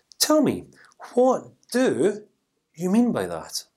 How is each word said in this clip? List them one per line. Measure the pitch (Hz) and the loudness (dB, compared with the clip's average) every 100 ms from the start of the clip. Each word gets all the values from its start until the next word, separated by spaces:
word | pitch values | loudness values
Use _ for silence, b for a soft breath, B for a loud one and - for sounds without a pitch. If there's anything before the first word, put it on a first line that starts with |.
| b _ | b _
Tell | - 302 | 0 2
me, | 240 101 - b b b - | 2 -2 -8 b b b -8
what | - 254 240 - _ _ | 0 2 2 -4 _ _
do | 240 254 117 165 208 - _ _ _ _ | 0 0 2 0 -2 -10 _ _ _ _
you | - 180 | -8 0
mean | 208 240 | 2 2
by | 151 92 | 0 -4
that? | 85 80 - - | -6 -10 -12 -14